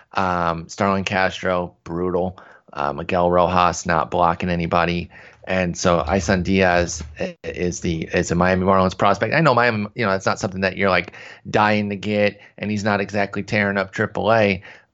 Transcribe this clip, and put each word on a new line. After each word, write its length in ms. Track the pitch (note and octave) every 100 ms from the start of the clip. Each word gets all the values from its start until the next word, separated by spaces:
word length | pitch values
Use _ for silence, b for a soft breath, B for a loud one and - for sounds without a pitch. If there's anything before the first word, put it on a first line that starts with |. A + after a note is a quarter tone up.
| B
Um, 540 | - F#2 F2+ E2+ E2 E2
Starlin 360 | - G2+ G2
Castro, 720 | F#2 F#2+ F#2+ - F#2 F2+ F2 -
brutal. 540 | - E2+ F2+ F2+ F#2 F#2+ B B _
Uh, 180 | C#2+ C#2+
Miguel 400 | C#2+ E2+ F2+ F2
Rojas 540 | F2+ E2+ F2+ F2 D#2+ F2+
not 260 | E2 B1
blocking 380 | F2+ E2+ F2 F2+
anybody. 600 | E2+ E2+ F2 E2+ F2 F2 B B B -
And 300 | F#2 F2+ -
so 260 | F#2 E2+ D#2+
Isan 360 | F#2+ G2 F#2+
Diaz 600 | F2 F#2+ F2+ F2 E2+ - - -
i-, 180 | F#3 E3+
is 380 | - - F2 E2+
the, 280 | F#2 E2 -
is 180 | F2+ E2+
a 40 | E2+
Miami 300 | F2+ F#2 F#2
Marlins 320 | F#2+ F#2 -
prospect. 360 | G#2 G2 A2+
I 60 | C#3+
know 140 | D3+
Miami, 340 | A#2+ A#2+ G#2+ G2+ -
you 80 |
know, 80 | G#2+
that's 140 | F#2+ A2+
not 140 | -
something 220 | G#2+ F#2
that 160 | F#2+ F2+
you're, 120 | G2
like, 240 | F2+ F2 - B B G2+
dying 400 | A2 G#2+ G#2+ G2+
to 60 | G2+
get, 440 | G#2 G#2 G2+ F#2 B B
and 140 | G#2
he's 120 | G#2+
not 160 | G#2+ G2+
exactly 440 | G2+ G#2 G2 G2+
tearing 340 | G2 A2 G2+ G2
up 140 | F#2+
triple 420 | - G#2+ F#2+ G2
A, 280 | A2+ G2+ F#2+ B B B